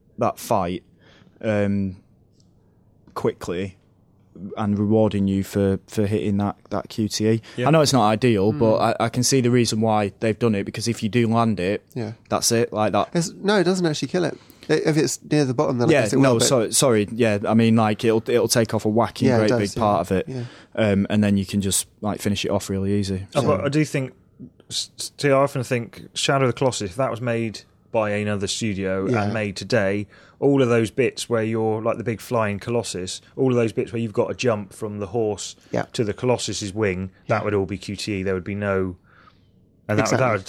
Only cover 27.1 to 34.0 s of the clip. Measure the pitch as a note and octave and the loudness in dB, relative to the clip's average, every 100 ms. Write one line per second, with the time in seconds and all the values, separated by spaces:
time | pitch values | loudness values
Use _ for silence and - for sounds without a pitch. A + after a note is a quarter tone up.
27.1 | A2 B2 A#2 A2+ G2+ - _ _ A2+ G#2 | -4 -4 -2 -4 -8 -18 _ _ -2 0
28.1 | G#2 G#2 G2+ G2 - A2+ F#2+ F#2+ F#2+ F#2+ | 0 -2 -2 -4 -4 -4 -2 -2 -2 0
29.1 | A2+ G#2 G#2+ G#2 F#2 G2 A#2+ G2 G#2 G2+ | 0 0 -2 -4 -8 -2 0 0 -2 -6
30.1 | - - - C#3 C#3 B2 A#2 A2+ - A#2 | -14 -20 -2 2 4 4 2 2 0 -2
31.1 | - - A2+ A2 A2+ A2 G#2+ A2 G#2+ A2 | -2 -4 -2 -2 -2 -2 -2 -2 -4 -4
32.1 | G#2+ - A#2+ G#2 G2+ - A#2 G#2 F2+ F#2 | -6 -4 -2 0 -4 -4 -4 -4 -6 -8
33.1 | - - - C3 B2 A2+ A2 - A#2 | -10 -10 -2 2 2 2 -2 -4 -4